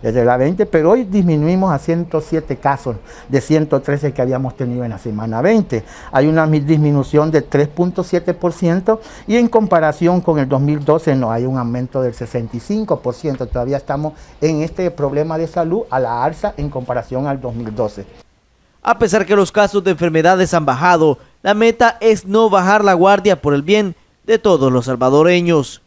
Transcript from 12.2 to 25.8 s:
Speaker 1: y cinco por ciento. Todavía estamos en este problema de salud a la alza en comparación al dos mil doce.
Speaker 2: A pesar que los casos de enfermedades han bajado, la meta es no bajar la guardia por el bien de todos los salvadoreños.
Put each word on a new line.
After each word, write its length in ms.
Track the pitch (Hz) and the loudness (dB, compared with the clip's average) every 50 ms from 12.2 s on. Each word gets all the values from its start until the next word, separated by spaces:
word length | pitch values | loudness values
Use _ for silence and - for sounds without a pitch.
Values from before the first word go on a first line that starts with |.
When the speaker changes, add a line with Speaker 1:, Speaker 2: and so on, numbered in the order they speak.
| 120 113 - 123 117 113 - 120 | -12 -8 -6 -8 -8 -6 -10 -12
Speaker 1:
y 20 | |
cinco 400 | 113 - 202 214 220 208 170 - | -6 -4 -4 -4 -2 -2 -4 -2
por 140 | - 123 123 | -2 -8 -8
ciento. 320 | - - 156 135 127 127 | -4 -6 -6 -6 -6 -6
Todavía 320 | 113 - 127 120 131 139 135 | -6 -4 -4 -4 -4 -4 -6
estamos 340 | - - 143 143 151 151 151 - - - - - | -4 -6 -6 -4 -4 -6 -8 -12 -20 -20 -8 -4
en 180 | - 151 160 151 | -2 -2 0 0
este 280 | 151 160 - - 185 175 | -4 -4 -4 -4 -4 -4
problema 480 | 175 - 143 139 139 143 151 165 160 160 | -4 -2 -4 -2 -2 -2 -2 -2 -4 -6
de 80 | 165 | -6
salud 360 | 160 - 175 165 165 175 220 226 - | -4 -4 -4 -2 -2 -2 -4 -4 -4
a 100 | - 131 | -4 -2
la 220 | 127 113 120 120 | -2 -2 -2 -2
alza 300 | 123 151 165 - - 208 - - | -2 -2 -4 -4 -8 -8 -6 -6
en 100 | 143 147 | -8 -8
comparación 580 | 143 135 123 - 127 123 113 - 127 127 139 | -8 -10 -8 -6 -6 -6 -6 -6 -6 -6 -4
al 140 | 147 139 135 | -4 -6 -6
dos 140 | 123 123 113 | -8 -10 -10
mil 200 | 117 120 110 107 | -8 -10 -8 -4
doce. 300 | 110 117 104 - - 98 - - - - _ _ _ _ _ _ _ _ _ _ _ _ | -4 -4 -4 -6 -10 -18 -18 -20 -20 -20 _ _ _ _ _ _ _ _ _ _ _ _
Speaker 2:
A 120 | - - 214 | -2 0 0
pesar 260 | 233 196 170 220 202 | 0 0 0 0 0
que 100 | - 208 | 2 2
los 160 | 202 190 - | 2 2 2
casos 320 | - 214 208 196 - 202 | 2 0 0 2 0 -2
de 100 | 180 190 | 0 0
enfermedades 600 | 180 147 165 170 160 160 160 170 190 185 185 165 | -2 0 -2 0 0 2 4 4 4 4 2 0
han 140 | - 170 156 | 0 0 0
bajado, 500 | 139 127 127 156 180 180 170 156 156 135 - - _ _ _ | 0 -2 0 2 2 4 4 4 2 2 -2 -6 _ _ _
la 120 | _ 190 208 | _ -2 0
meta 420 | 208 226 226 226 226 247 233 220 - | 2 2 2 2 4 2 2 2 2
es 240 | 208 226 214 190 - | 2 2 2 2 -2
no 240 | 185 196 220 226 220 | -2 0 2 2 4
bajar 340 | 196 196 180 190 202 214 208 | 2 2 4 4 2 4 4
la 80 | 202 | 4
guardia 480 | 185 170 180 190 202 202 190 202 185 143 | 4 4 6 4 4 4 4 0 0 2
por 140 | - 147 143 | 0 0 0
el 80 | 143 | 0
bien 320 | 143 156 202 214 208 190 170 _ _ _ _ _ _ | 2 2 0 2 0 -2 -6 _ _ _ _ _ _
de 120 | - 226 220 | 0 0 2
todos 320 | - 214 180 147 131 135 | 4 2 2 4 2 2
los 140 | 127 127 113 | 2 0 -2
salvadoreños. 960 | 123 127 120 127 127 135 147 156 175 180 175 175 170 170 151 131 - - - | -2 -4 0 0 2 4 4 4 4 4 2 2 2 0 0 0 -4 -10 -20